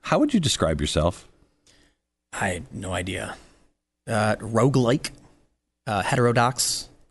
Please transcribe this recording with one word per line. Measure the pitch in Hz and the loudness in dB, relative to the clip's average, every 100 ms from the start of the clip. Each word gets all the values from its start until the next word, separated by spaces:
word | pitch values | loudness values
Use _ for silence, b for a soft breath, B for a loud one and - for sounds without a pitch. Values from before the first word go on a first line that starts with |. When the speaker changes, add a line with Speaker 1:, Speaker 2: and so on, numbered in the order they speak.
Speaker 1:
How | - 170 | 0 2
would | 202 226 | 4 2
you | |
describe | 147 - 80 76 | 2 0 0 0
yourself? | 73 82 80 - - _ _ _ b b b b _ _ _ | 0 2 0 -2 -16 _ _ _ b b b b _ _ _
Speaker 2:
I | - 101 | -6 -4
had | 90 - | -4 -8
no | - 95 | -10 -6
idea. | 90 92 95 57 - b b _ _ _ _ - | -4 -4 -6 -8 -12 b b _ _ _ _ -4
Uh, | 110 107 107 | 0 0 -2
roguelike, | 104 113 127 135 117 147 - - - _ _ _ _ _ - | -2 2 4 4 2 0 -2 -14 -20 _ _ _ _ _ -4
uh, | 101 | -2
heterodox, | - 123 120 120 120 135 - - - _ _ | 0 2 2 4 2 0 -4 -4 -10 _ _